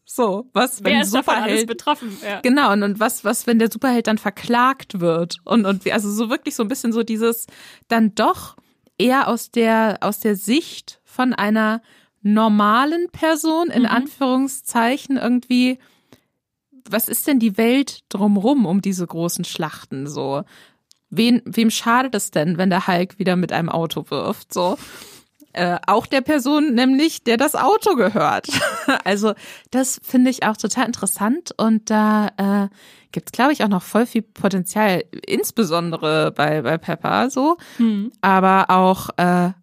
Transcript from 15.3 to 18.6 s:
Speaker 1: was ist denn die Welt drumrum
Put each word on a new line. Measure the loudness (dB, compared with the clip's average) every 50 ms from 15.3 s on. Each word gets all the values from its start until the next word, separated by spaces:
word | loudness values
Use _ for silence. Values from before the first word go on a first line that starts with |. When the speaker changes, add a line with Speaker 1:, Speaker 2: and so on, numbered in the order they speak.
| 0 0 0 0 2 2 2 2 0 -4 _ _ _ _ _ _ -20 _ _ _ _ _ _ _ _ _ _ _ _ -20 -12 -6
Speaker 1:
was | -4 -4 -4 -4
ist | -6 -4 -2 0
denn | 2 2
die | 2 2 2 2
Welt | 2 2 2 2 0 -2 -6 -16 _ -10
drumrum | -4 -2 2 2 2 2 2 2 2 2